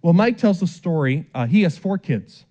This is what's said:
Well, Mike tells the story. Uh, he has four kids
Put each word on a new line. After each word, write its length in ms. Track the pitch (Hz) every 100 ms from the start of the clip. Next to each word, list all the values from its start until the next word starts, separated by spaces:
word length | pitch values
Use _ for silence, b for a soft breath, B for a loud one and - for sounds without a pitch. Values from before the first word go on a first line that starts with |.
Well, 120 | 170
Mike 240 | 175 226 233
tells 220 | 220 185
the 80 | 190
story. 580 | - 180 160 135 139 -
Uh, 120 | 131 117
he 160 | 185
has 140 | 185 -
four 200 | 190 196
kids 480 | - 113 - - _